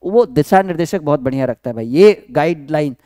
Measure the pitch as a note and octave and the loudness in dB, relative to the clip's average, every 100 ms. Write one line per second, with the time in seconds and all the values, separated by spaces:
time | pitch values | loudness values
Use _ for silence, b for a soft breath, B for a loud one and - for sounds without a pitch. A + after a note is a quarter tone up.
0 | F3 A3 A#3+ D3+ D3 F#3+ F#3+ E3 E3+ G3 | -2 0 2 0 2 2 2 -2 -4 -4
1 | C#3+ D3 B2+ C3+ C3 A#2 B2+ A2+ A2+ C#3 | -2 -2 -2 -4 -4 -6 -8 -8 -2 4
2 | G#3 F3+ - B2+ D#3 D#3+ C#3 D3+ D3+ B2 | 4 4 -2 -2 -2 -4 -6 -4 -4 -8